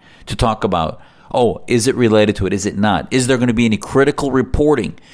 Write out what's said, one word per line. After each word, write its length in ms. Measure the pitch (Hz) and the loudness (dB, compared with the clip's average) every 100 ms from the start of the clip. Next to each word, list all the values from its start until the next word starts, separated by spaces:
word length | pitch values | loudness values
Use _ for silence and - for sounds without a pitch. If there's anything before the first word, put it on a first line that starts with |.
| _ - - | _ -20 -8
to 100 | - | -2
talk 300 | 117 107 110 | 0 0 -2
about, 360 | 87 80 - - - - | -2 -2 -6 -18 -20 -6
oh, 320 | 123 117 - - | 0 0 -2 -2
is 180 | 120 117 | 0 0
it 80 | |
related 420 | 123 117 107 104 101 | 0 2 4 4 2
to 120 | 95 | -2
it? 60 | |
Is 120 | 101 95 | -2 -4
it 100 | 98 | -2
not? 360 | 107 90 - | 0 0 -2
Is 140 | 131 123 | -2 0
there 100 | 131 | 0
gonna 160 | 123 | 0
be 120 | 113 117 | 2 0
any 120 | 104 | 0
critical 540 | - 135 139 143 139 | 0 2 2 0 -2
reporting 640 | 131 - - 151 139 95 - - | -2 0 0 2 2 -2 -10 -20